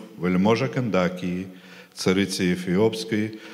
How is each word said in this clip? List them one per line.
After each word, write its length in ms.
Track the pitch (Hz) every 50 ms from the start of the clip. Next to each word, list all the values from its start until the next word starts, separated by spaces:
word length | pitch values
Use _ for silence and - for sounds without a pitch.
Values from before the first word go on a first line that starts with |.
| - - - -
вельможа 500 | 80 90 92 90 95 107 113 113 131 127
Кандакії, 800 | - 135 123 113 90 92 90 87 90 - - 90 87 90 95 95 - - - - - - - - -
цариці 520 | - - 101 92 95 101 92 - - 101
Ефіопської, 960 | 90 90 90 - 95 90 92 107 110 110 - - - 113 107 107 110 110 - - -